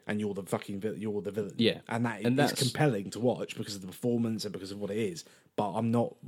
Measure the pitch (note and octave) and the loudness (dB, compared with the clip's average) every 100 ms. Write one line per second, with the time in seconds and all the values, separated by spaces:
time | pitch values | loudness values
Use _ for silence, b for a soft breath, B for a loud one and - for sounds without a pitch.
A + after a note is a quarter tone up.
0 | - G#2 G#2 G2 F#2 A2 - G2 G#2+ E2 | -4 -2 -2 -4 -2 -2 -2 -4 -4 -4
1 | G#2+ G2+ G2 G2+ G2 D#2+ A#2 - - A2+ | -4 -4 -2 -4 -4 2 4 4 -2 0
2 | A#2+ G#2+ A2+ C3 C#3+ - B2+ - D3+ G#2 | 0 0 2 4 4 4 0 4 4 4
3 | F#2+ G2+ A#2+ F#2 G2+ - A2 G2+ F#2 - | -2 0 2 2 -4 -6 -8 -8 -10 -4
4 | B2 A#2+ A2+ A2 G2+ F#2 F#2+ G2+ G2+ G#2 | 0 2 2 -2 -4 -6 -8 -6 -2 0
5 | G#2+ E2 b b b - G#2 F#2+ A2+ A#2+ | -2 -4 b b b -2 0 0 2 4
6 | A2+ - | 2 -2